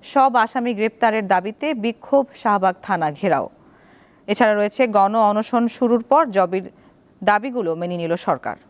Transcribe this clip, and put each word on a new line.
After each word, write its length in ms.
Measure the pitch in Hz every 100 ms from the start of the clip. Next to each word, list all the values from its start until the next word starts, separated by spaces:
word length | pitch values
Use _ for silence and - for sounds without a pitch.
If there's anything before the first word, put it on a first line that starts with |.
সব 280 | - 277 269 240
আসামি 280 | 226 262 240
গ্রেপ্তারের 520 | 208 220 214 233 220 196
দাবিতে 400 | 190 185 214 294 269
বিক্ষোভ, 400 | 220 - - 277 269 -
শাহবাগ 340 | 233 202 190 185 -
থানা 220 | 185 156
ঘেরাও। 360 | 147 190 143 - _ - _ _ _ _ _ -
এছাড়া 260 | 202 226 208
রয়েছে 260 | 208 - 254
গণ 260 | 208 196 220 214
অনশন 340 | 208 226 240 233
শুরুর 360 | - 247 233 233
পর 140 | 285 311 190
জবির 300 | 180 190 190 _ _ _ _ _
দাবিগুলো 500 | 196 208 226 247 180 160
মেনে 220 | 175 180
নিল 160 | 170 170 -
সরকার। 300 | 143 110 - _